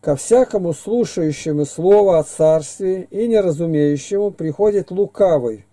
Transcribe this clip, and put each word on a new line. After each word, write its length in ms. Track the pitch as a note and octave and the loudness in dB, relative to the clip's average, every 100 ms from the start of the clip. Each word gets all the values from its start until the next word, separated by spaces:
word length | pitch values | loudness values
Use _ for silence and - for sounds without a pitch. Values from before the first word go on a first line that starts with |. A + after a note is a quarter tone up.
Ко 160 | - C#3+ | -2 -4
всякому 560 | - A#3+ B3 G#3 F3 | 2 2 2 -2 -4
слушающему 920 | D#3 - A#3 A3 - D#3 C#3+ D#3+ D3 D3 | -6 -4 -2 -2 -2 -4 -4 -4 -4 -4
слово 540 | - F3 G3+ G3 E3+ | -2 4 4 6 2
о 40 | |
царстве 840 | D3 - D#3 D#3+ D3+ - F#3+ F#3+ F3+ | 0 0 2 2 -2 -8 -4 -4 -6
и 180 | F#3+ A#3 | -4 0
неразумеющему 1040 | A3 F#3 D3+ E3+ D3+ D3 D3 - G3+ G3+ | 2 2 0 -2 2 2 0 -4 -2 -2
приходит 600 | - D#3+ D3 G#3 G#3 F3 | -4 -8 0 0 0 -4
лукавый 720 | F#3 G3+ - G3 D#3 A#2+ A2 - | -4 -4 2 2 2 0 -6 -14